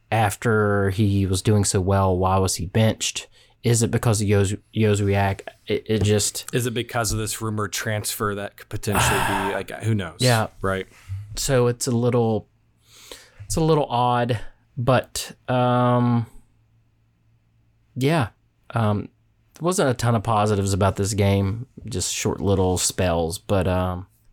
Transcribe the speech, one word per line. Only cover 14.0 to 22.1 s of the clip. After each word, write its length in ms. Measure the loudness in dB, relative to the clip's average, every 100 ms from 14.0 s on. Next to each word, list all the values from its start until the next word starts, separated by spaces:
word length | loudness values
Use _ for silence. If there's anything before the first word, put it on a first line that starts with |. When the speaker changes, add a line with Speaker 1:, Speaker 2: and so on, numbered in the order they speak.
| 2 2 0 -2 -6 -16 _ -6
Speaker 1:
but, 560 | 2 2 2 -8 -10 -12 -4
um, 760 | 0 2 2 4 4 2 2 0 -8 -20 _ _ _ _ _ _ _ _ _ _ _ _ _ _ -2
yeah. 320 | 0 2 -2 -6 _ _ -8
Um, 400 | -2 0 0 -4 _ _ _ _ -6
there 100 | -2
wasn't 240 | 2 2
a 40 |
ton 220 | 2 2 0
of 80 |
positives 480 | 2 0 2 2 0
about 240 | 2 0 0
this 180 | -2
game, 520 | 0 2 2 0 -4 -8 -14 -10
just 280 | -6 -6